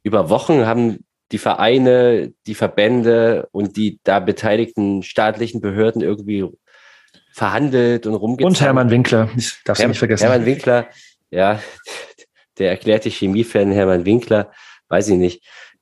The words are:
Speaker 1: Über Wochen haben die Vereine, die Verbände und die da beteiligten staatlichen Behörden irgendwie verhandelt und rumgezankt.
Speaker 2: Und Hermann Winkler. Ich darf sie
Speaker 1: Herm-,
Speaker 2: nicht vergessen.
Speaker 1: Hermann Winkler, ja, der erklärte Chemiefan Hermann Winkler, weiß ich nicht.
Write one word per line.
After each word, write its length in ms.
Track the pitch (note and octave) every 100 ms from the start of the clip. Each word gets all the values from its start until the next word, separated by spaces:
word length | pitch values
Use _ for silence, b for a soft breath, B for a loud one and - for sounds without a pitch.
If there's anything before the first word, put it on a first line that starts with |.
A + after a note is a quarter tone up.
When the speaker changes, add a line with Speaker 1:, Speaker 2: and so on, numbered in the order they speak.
Speaker 1:
Über 260 | G#2 G#2 D3+
Wochen 380 | - - D3 A2
haben 380 | A#2+ A#2 G2 _ _ _
die 80 | G#2+
Vereine, 960 | A2 - A2 C3 B2+ B2 B2 A2 C#2+ - -
die 80 |
Verbände 960 | G#2+ G2+ - G#2+ B2 A#2 A#2 A2+ G#2+ -
und 260 | G2 G2+ G#2
die 220 | G#2+ -
da 160 | G2 G2
beteiligten 840 | G2+ F#2 A2 A2 A2+ - G2+ G2
staatlichen 580 | - - G#2+ A2 A2+ A2+
Behörden 440 | G2+ G2+ A2 A2
irgendwie 420 | F#2+ G#2 G2+ G2+ F2+ - b b b b b b _
verhandelt 720 | - G#2 G#2+ C#3+ B2+ A#2+ A#2 A2
und 80 |
rumgezankt. 460 | G#2+ A2 B2+ F3 -
Speaker 2:
Und 40 |
Hermann 280 | C#3+ C3 A#2+
Winkler. 380 | A#2+ B2 A2+ A2 A#2
Ich 200 | - - -
darf 120 | G2+
sie 60 |
Speaker 1:
Herm-, 80 | A#2
Speaker 2:
nicht 60 | G#2+
vergessen. 300 | A#2 G#2 A2
Speaker 1:
Hermann 180 | B2+ A2+
Winkler, 420 | C#3 B2+ A#2+ A#2 B B B _
ja, 280 | F2 G2 G#2+ B B B B B B _ _ _ -
der 100 | F#2+
erklärte 400 | F#2+ G#2+ G#2+ A2
Chemiefan 600 | - G2 G#2 A2+ G#2+ G2
Hermann 340 | G2+ F#2+ F2+ F#2
Winkler, 460 | A#2+ - G#2+ G2+ B B B _
weiß 180 | F2+ G#2
ich 100 | F2+
nicht. 260 | F2+ - B B B B